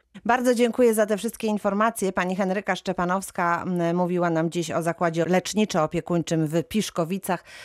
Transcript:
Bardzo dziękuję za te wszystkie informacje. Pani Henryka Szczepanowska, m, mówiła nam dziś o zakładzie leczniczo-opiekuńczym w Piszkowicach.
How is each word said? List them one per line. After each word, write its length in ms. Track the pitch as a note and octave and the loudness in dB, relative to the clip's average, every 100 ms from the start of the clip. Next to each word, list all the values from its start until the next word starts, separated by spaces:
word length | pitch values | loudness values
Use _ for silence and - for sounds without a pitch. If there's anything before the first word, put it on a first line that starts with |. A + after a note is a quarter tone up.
| _ G3 | _ -6
Bardzo 300 | G#3 B3 B3 | 0 2 4
dziękuję 400 | A#3 A#3+ A3+ A#3+ | 4 2 4 4
za 120 | A3 G#3 | 4 2
te 100 | G#3 | 0
wszystkie 300 | A3+ - G#3+ | -4 -4 -4
informacje. 680 | G#3 G#3 G3 A3+ A3 G3 | -2 0 2 0 0 -2
Pani 240 | F#3+ F3+ F#3 | 0 -2 0
Henryka 400 | F#3+ G3 G3 F3+ | 0 -2 -2 -4
Szczepanowska, 880 | - F3+ F3 F#3+ - - E3+ E3+ F#3 | -4 -2 0 -2 -4 -2 0 0 -2
m, 300 | F3 E3+ F3 | 0 0 0
mówiła 340 | F3 F3+ F3 | 0 0 0
nam 200 | D#3+ E3 | 2 0
dziś 200 | F3 D#3+ | -2 -4
o 120 | E3 | -2
zakładzie 420 | E3 E3 F3 E3 | -2 -2 -2 0
leczniczo-opiekuńczym 1200 | E3 F#3 - G#3 G#3+ F3 D#3 E3+ - E3+ D3+ E3 D#3 | 2 0 0 -2 0 0 0 -2 -2 -2 0 0 0
w 180 | E3 | -2
Piszkowicach. 800 | - G#3+ - - D#3+ F#3+ - F3 - - | -2 -2 -2 -2 -4 -4 -4 -6 -8 -20